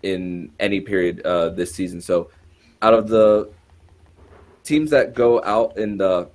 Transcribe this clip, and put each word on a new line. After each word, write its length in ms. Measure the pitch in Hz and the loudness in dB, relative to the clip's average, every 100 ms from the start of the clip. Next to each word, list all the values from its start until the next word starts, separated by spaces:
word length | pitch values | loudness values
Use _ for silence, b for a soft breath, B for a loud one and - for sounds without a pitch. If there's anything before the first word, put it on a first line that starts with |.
in 480 | 98 92 90 87 78 _ | -4 -6 -6 -10 -12 _
any 220 | 101 101 | -8 -8
period, 440 | 98 98 87 85 | -4 -2 -2 -4
uh, 260 | - 87 82 | -4 -2 -2
this 220 | 90 87 | -4 -10
season. 260 | - 92 87 | -8 -10 -10
So, 300 | 85 87 85 b b b b b | -4 -4 -4 b b b b b
out 120 | 110 | 4
of 140 | 113 107 | 4 4
the 420 | 110 107 107 - - _ _ _ _ _ _ - - - _ | 4 4 4 0 -14 _ _ _ _ _ _ -20 -20 -20 _
teams 260 | - 151 151 | -2 -2 2
that 240 | 143 - | 2 2
go 280 | - 120 120 | 2 4 4
out 340 | - 107 113 95 | 2 0 0 -2
in 200 | 107 101 | -6 0
the 320 | 95 90 87 | 0 0 -2